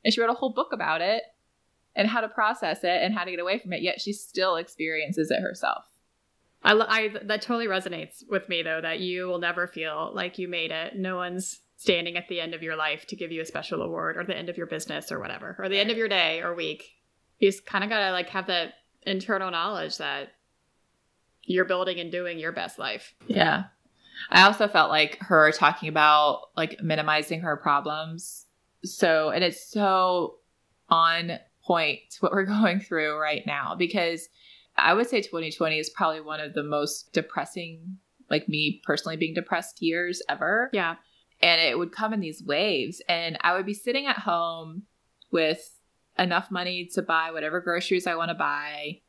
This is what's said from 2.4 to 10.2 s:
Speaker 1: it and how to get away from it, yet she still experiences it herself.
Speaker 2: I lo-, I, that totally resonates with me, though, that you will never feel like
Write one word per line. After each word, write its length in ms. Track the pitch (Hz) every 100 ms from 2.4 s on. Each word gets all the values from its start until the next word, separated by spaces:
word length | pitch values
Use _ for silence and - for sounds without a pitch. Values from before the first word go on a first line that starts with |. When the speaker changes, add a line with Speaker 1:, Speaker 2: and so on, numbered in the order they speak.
| 214 247 175 160
Speaker 1:
it 180 | 175 180
and 120 | 185
how 100 | 214
to 60 | 180
get 80 | 175
away 180 | 180 214
from 140 | 185
it, 100 | 175
yet 180 | 175 -
she 120 | 208
still 440 | 208 - - 185 165
experiences 760 | 170 - 160 160 151 165 156
it 100 | -
herself. 440 | 185 185 - - - - _ _ _ _ _ _
Speaker 2:
I 100 | -
lo-, 140 | 214 226
I, 200 | 220 214 214
that 180 | 208 214
totally 240 | - 233 226
resonates 580 | 190 185 170 156 - -
with 200 | 196 -
me, 140 | 170
though, 180 | 160 160
that 200 | 160 165
you 260 | 180 180 180
will 100 | 175
never 280 | 170 175 175
feel 440 | 165 160 151 160
like 240 | -